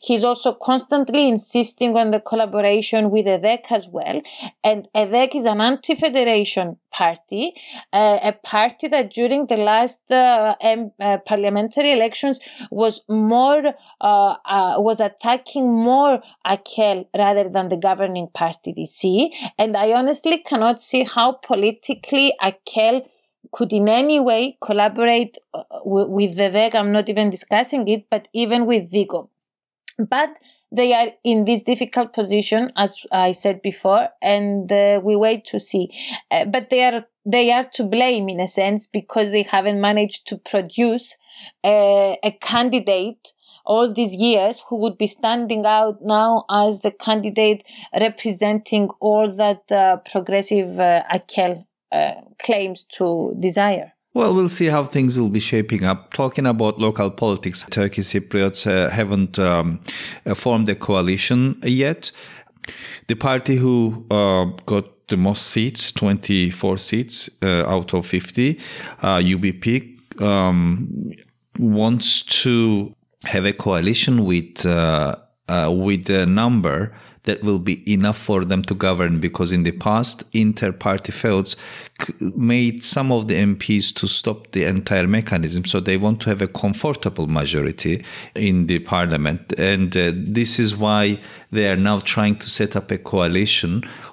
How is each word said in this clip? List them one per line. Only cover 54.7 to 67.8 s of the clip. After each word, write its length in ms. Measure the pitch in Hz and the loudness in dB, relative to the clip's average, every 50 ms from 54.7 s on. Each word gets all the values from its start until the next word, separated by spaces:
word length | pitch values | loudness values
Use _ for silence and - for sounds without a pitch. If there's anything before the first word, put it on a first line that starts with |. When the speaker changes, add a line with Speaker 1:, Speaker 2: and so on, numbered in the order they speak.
| 151 147 139 | 2 0 -2
Speaker 2:
things 360 | 131 - 143 131 127 120 127 | -2 0 0 0 2 2 2
will 80 | 117 104 | 0 0
be 100 | 101 107 | 0 -2
shaping 460 | - - 127 110 104 110 117 95 92 | -2 0 0 -2 0 0 -2 0 0
up. 300 | 95 95 92 - _ - | 0 -2 -2 -6 _ -4
Talking 320 | - 139 127 - 147 135 | -4 -4 -2 -2 0 0
about 340 | 127 117 113 110 107 104 - | 0 0 2 0 0 0 0
local 300 | 110 110 107 - 101 98 | -2 -2 0 0 -2 -2
politics, 540 | - - 117 107 98 92 - 95 90 - - - | -2 -2 -2 0 0 -2 -4 -4 -4 -4 -4 -2
Turkey 300 | - 107 101 101 - - | -2 -2 -2 0 -2 -4
Cypriots, 640 | 95 - - 101 95 - - 101 98 98 95 - - | -4 -2 -2 -4 -4 -2 -2 0 0 0 0 0 0
uh, 220 | 107 95 92 90 - | 0 2 2 2 0
haven't, 500 | - 113 107 98 101 98 98 90 - 98 | 0 -2 -2 0 0 0 0 0 0 0
um, 420 | 95 90 87 85 82 85 82 - - - - - - - - - - | 2 2 2 2 0 0 -4 -4 -8 -12 -14 -14 -14 -14 -16 -12 -6
uh, 100 | 110 98 | -6 -4
formed 340 | - - 127 117 110 110 107 | -2 0 0 0 0 0 0
a 40 | 98 | -2
coalition 880 | - - - 101 92 90 87 95 98 - - 127 123 131 135 - - - | -4 -2 0 0 2 2 0 0 0 0 0 2 2 2 0 -2 -4 -2
yet. 480 | 123 127 127 135 147 165 - - - - - - - - - - _ _ _ - - - - - - - - - | -2 0 0 0 -2 -2 -4 -8 -12 -12 -14 -20 -20 -20 -20 -20 _ _ _ -20 -20 -18 -18 -18 -18 -18 -16 -6
The 80 | - 117 | -6 -4
party 400 | 110 - 135 131 127 127 143 135 | -2 0 0 0 0 0 0 0
who, 500 | 127 127 127 123 120 113 113 113 113 113 - | 2 2 2 4 4 2 0 -2 -6 -4 -2
uh, 360 | 107 104 101 98 95 92 92 87 90 - - | 0 2 4 4 4 2 2 0 -4 -8 -6
got 420 | - 107 101 98 - _ _ _ - | -2 -2 -2 -2 -4 _ _ _ -4
the 100 | 107 90 | 0 2
most 280 | 90 98 104 - - - | 2 2 2 0 0 0
seats, 440 | - 113 110 131 117 - - - - | 2 0 0 0 0 0 -2 -2 0
twenty-four 840 | - 107 101 101 98 - - 101 92 90 87 90 - - 95 95 95 | 0 0 0 0 0 0 0 0 2 2 0 -2 -2 -2 -2 -2 0
seats, 500 | - - - 113 127 117 - - - - - _ 95 | -2 -2 -2 -2 -2 -2 -2 -2 -2 -4 -6 _ -2
uh, 220 | 95 90 87 82 - | 0 0 0 0 0
out 240 | 95 92 | 0 -2